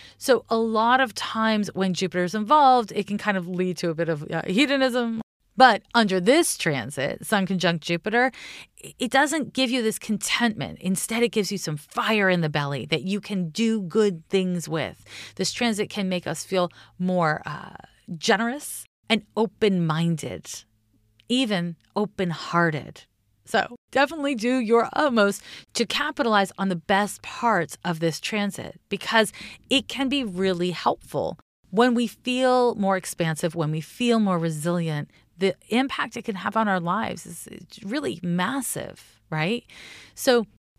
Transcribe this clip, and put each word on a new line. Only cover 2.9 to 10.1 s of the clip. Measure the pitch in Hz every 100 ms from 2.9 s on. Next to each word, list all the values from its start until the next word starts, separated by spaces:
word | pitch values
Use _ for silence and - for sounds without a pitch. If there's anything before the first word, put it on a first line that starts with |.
| -
it | 196
can | 202
kind | 214 190
of | 170
lead | 180 185 170
to | 175
a |
bit | 156 165
of, | 151 156
uh, | 165 -
hedonism. | 190 285 269 262 240 233 226 - _ _ -
But | 254 208 -
under | 233 208 185
this | 180 302 330 -
transit, | 170 139 110 135 131 - -
Sun | 202 190
conjunct | 185 175 170
Jupiter, | - 170 - 233 254 - - - - _
i-, | - -
it | 240
doesn't | 269 285 311 208
give | - 262
you | 254
this | 220 208
contentment. | -